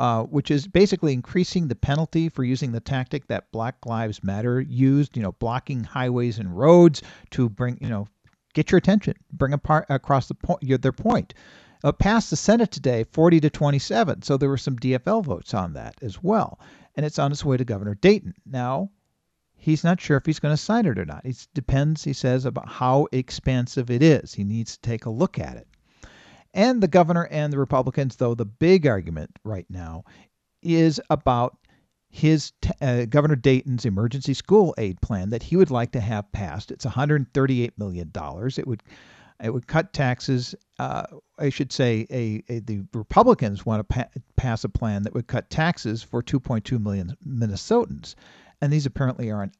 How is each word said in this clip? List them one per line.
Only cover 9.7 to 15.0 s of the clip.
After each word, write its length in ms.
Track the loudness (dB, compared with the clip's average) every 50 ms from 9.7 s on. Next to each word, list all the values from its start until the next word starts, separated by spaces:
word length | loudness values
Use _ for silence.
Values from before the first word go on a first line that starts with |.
| 0 0 2 0
across 400 | -2 -4 0 0 0 0 0 -2
the 60 | -8
po-, 220 | -8 -4 -4 -4 -4
your, 160 | 0 0 0 2
their 160 | 2 0 -2
point. 400 | 0 0 0 0 0 0 -4 -8 -10 -10 -16 -20 -20 -20 _ _ _ -2
Uh, 80 | -2
passed 380 | 0 2 2 2 4 2 2 0
the 80 | -4 -2
Senate 340 | 2 2 4 4 4 0
today, 320 | -2 -2 -2 0 0 0 -2 -2
forty 300 | 2 4 6 6 6 6
to 80 | 6 4
twenty-seven. 720 | 2 2 0 2 2 0 0 0 0 2 2 0 0 -4
So 160 | -2 -2 0 2
there 100 | 2 0
were 80 | 0
some 220 | -2 -2 -4 -6 -2
D 180 | -2 0 -2
F 140 | 0